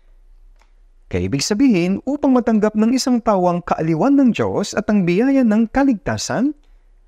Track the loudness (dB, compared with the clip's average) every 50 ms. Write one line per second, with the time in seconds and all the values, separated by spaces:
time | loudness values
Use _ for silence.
0 | _ _ -20 _ _ -20 -20 -20 -20 -20 -20 _ _ _ _ _ _ _ _ _
1 | _ -8 -6 -4 -4 -4 -4 -4 -4 -2 -2 2 2 2 2 2 0 0 -2 -4
2 | -4 -6 -6 -2 0 0 2 2 2 0 0 2 0 0 0 0 0 0 0 0
3 | 0 0 -2 0 0 0 0 2 2 0 0 -2 -2 -4 -4 -2 -2 -2 0 0
4 | 2 2 4 4 4 2 2 0 -2 -2 -2 -4 -4 -4 -4 -6 -2 0 0 0
5 | 0 0 0 0 0 2 2 2 2 2 2 0 0 0 0 0 0 0 0 -2
6 | -4 -6 -6 -6 -6 -6 -4 -2 -2 -4 -4 _ _ _ _ _ _ _ _ _
7 | _